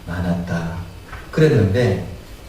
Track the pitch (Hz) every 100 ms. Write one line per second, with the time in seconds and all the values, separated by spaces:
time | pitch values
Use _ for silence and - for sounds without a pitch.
0 | - 87 87 87 87 85 82 - - -
1 | - - - - 156 120 98 120 120 87
2 | - - - -